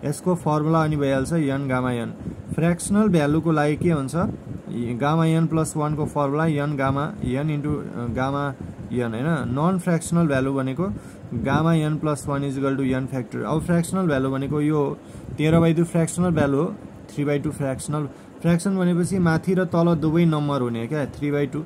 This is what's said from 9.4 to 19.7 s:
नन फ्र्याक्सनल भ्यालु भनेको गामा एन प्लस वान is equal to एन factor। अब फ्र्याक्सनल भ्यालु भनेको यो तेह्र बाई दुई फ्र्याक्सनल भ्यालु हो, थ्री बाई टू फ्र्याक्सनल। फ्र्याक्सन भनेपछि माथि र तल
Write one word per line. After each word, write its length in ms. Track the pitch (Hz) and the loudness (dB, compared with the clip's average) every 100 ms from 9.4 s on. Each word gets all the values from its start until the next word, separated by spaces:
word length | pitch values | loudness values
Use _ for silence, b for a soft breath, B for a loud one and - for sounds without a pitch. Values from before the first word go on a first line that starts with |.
| 117 | -2
नन 300 | 127 165 190 | 0 2 0
फ्र्याक्सनल 480 | 180 165 - 170 165 | 0 -2 0 2 4
भ्यालु 260 | 135 135 | 2 2
भनेको 360 | 135 131 131 190 208 B B - | 0 -2 -2 -4 -4 B B -8
गामा 400 | 120 107 143 160 | -4 0 2 4
एन 240 | 165 151 151 | 2 2 -2
प्लस 300 | 151 147 - | -2 -2 -2
वान 240 | 139 139 | -2 -2
is 80 | 135 | -2
equal 160 | 135 135 | 0 0
to 60 | |
एन 260 | 135 127 131 | 0 0 -2
factor। 360 | 131 113 120 | -4 -6 -6
अब 180 | 110 156 | -2 -2
फ्र्याक्सनल 460 | 151 170 170 185 180 | 2 2 2 0 2
भ्यालु 240 | 139 131 | 2 0
भनेको 300 | 135 139 151 | -2 -2 0
यो 360 | 147 151 143 147 B B B - | 2 2 0 -4 B B B -2
तेह्र 220 | 151 165 | 4 6
बाई 140 | 165 | 6
दुई 100 | 165 | 4
फ्र्याक्सनल 480 | 170 170 160 - 180 | 2 2 0 0 0
भ्यालु 260 | 156 143 139 | 2 2 2
हो, 180 | 175 - - - - | 0 -4 -14 -18 -14
थ्री 160 | - 143 | -4 0
बाई 140 | 147 | 0
टू 120 | 151 | -2
फ्र्याक्सनल। 540 | - 139 131 - 147 143 B B - | -4 -4 -4 -4 -4 -4 B B -4
फ्र्याक्सन 360 | 165 170 202 190 | 2 2 2 0
भनेपछि 420 | 180 175 175 190 | 2 2 0 2
माथि 340 | 170 160 170 | 2 2 2
र 100 | 185 | 0
तल 320 | 180 | 2